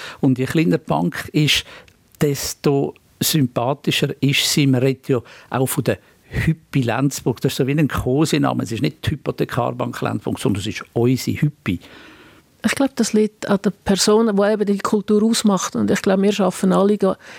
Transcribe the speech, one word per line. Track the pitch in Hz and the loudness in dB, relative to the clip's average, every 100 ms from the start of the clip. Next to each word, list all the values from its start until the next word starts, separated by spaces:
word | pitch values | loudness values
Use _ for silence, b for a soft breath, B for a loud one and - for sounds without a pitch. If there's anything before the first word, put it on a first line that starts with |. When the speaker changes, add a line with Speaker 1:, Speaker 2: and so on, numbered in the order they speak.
| B B | B B
Speaker 1:
Und | 147 127 | 0 0
je | 127 | 0
kleiner | 165 170 165 | 0 2 0
die | - | 0
Bank | 151 87 - - | -2 -2 -4 -4
ist, | - 151 - B B B _ _ - | 0 0 0 B B B _ _ -2
desto | 147 135 - - 151 139 143 - _ - | -2 0 -6 -4 0 0 0 -6 _ -6
sympathischer | - 160 127 - 120 147 - - 139 - | -2 2 0 0 -2 -2 -4 -2 -2 0
ist | 135 143 - | 0 0 0
sie. | - 139 | 2 2
Man | 131 | 4
redet | 131 131 - | 2 0 -2
ja | 127 B B B | -2 B B B
auch | 120 131 | -2 -2
von | - | 0
der | 127 104 b b _ | -2 -2 b b _
Hypi | - - 160 _ 143 | -4 -2 -2 _ -2
Lenzburg. | 117 113 139 - - 117 | 0 0 -2 -2 -4 -2
Das | - | -2
ist | - | 0
so | 131 | -2
wie | 147 | 0
ein | 147 | 0
Kosename. | - 127 135 156 156 135 127 | 0 -2 0 0 0 0 -2
Es | 110 | -4
ist | 113 | -4
nicht | 151 - - | -4 -4 -6
die | |
Hypothekarbank | 143 - - - - 123 123 120 120 | -6 -6 -4 -4 -2 -4 -4 -6 -4
Lenzburg, | 120 113 123 110 | -4 -4 -4 -4
sondern | - 98 | -2 -2
es | 104 | -4
ist | - - | -10 -8
unsere | - 120 131 - 101 | 0 0 0 -2 -2
Hypi. | 151 - - 87 B B B B B B _ _ 214 | -2 -2 -6 -6 B B B B B B _ _ -4
Speaker 2:
Ich | - | 0
glaube, | 269 - | -2 0
das | 226 | 0
liegt | 214 214 - - | 2 0 -2 -2
an | 196 | 0
der | 208 | 0
Person, | - - 190 - 214 233 196 | -4 -2 0 4 4 4 2
die | |
eben | 202 214 202 | 2 2 0
die | 202 | -2
Kultur | - 214 196 208 | 0 -2 2 2
ausmacht. | 220 226 214 190 - 240 | 2 2 2 2 0 -2
Und | 208 | 0
ich | 196 | 0
glaube, | - 190 | 2 2
wir | 196 202 | 2 2
arbeiten | 185 - 190 | 0 0 2
alle | 180 196 208 | 4 4 2
ge-, | 190 190 B | 0 -2 B